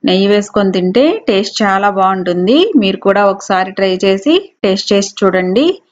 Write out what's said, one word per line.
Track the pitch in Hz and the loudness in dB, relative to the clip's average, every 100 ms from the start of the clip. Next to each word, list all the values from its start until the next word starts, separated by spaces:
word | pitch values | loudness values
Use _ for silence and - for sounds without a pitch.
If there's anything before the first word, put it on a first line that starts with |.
| - | 0
నెయ్యి | 185 196 | 0 2
వేసుకొని | 208 202 214 196 185 | 0 0 -2 -2 0
తింటే | 180 208 294 440 - | 0 2 2 0 -2
టేస్ట్ | 196 220 - | -2 -2 -2
చాలా | 208 190 202 190 | 0 0 0 0
బాగుంటుంది. | 190 190 180 175 180 277 415 320 | 0 0 -2 -2 2 2 2 2
మీరు | 196 190 202 | 0 0 0
కూడా | 196 202 | 2 2
ఒకసారి | 196 - 190 190 190 | 0 -2 -2 -2 -2
ట్రై | 190 185 196 | -2 0 0
చేసి | 190 233 349 403 _ | 0 0 0 -2 _
టేస్ట్ | 202 190 - | -2 -2 0
చేసి | 202 196 - | 0 -2 -2
చూడండి. | 196 185 185 196 320 392 _ | 0 0 0 0 0 -2 _